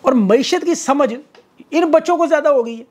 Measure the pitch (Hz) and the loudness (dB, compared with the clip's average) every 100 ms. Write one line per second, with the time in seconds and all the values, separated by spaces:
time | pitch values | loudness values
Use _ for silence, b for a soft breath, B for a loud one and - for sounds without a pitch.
0 | 262 262 190 233 262 359 339 330 - 277 | 0 0 2 2 2 -2 -2 -4 -2 0
1 | 262 240 - - _ _ - 320 339 311 | -2 -4 -16 -20 _ _ -4 -2 2 0
2 | 320 349 330 302 302 269 233 233 262 | 2 0 0 0 2 0 -2 -10 -18